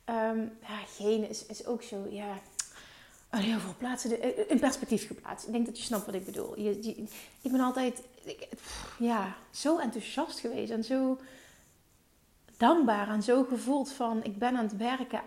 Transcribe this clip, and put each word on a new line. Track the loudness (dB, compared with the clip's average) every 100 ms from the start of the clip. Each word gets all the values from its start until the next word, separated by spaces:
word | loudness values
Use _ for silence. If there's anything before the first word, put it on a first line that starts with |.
| -4
Ehm, | 0 2 0
ja, | -2 -8 -10 -10 -10
geen | -2 2 2 2
is, | -4 -8
is | -10 -4
ook | -4
zo, | -4 -8 -6
ja, | -6 -8 -8 -10 -8 -8 -8 -20 -20 -20 -20 -4
aan | 0
heel | 2 2
veel | -2 -6
plaatsen | -4 -2 -2
de, | 0
eh, | 0 0 4
in | 6
perspectief | 4 2 2 0 0
geplaatst. | -10 -10 -10 -4
Ik |
denk | 0 0
dat | -2
je |
snapt | -4 -4 -2
wat | -6
ik | -6
bedoel. | -6 -6 -2
Je, | -2 0
je, | -4 -6 -10 -12 -18 -8
ik | 0
ben | 2
altijd, | 2 2 0 -2 -12 -16
ik, | -12 -12 -12 -14
pff, | -12 -12 -10 0
ja, | 2 2 0 -6 -14
zo | -2 2 4
enthousiast | 2 -4 -4 -2 -2 -2
geweest | -4 -2 -2
en | -2
zo | 0 2 2 2 -4 -20 -20 -20 _ _ _ _ _ _ _ _ -12 4
dankbaar | 6 8 6 4 0
en | 0
zo | 4 4
gevoeld | 4 0 2 0 0
van, | -2 -2 0
ik | -2 -2
ben | 0 2
aan |
het | 0 0
werken | -2 -2 -4 -4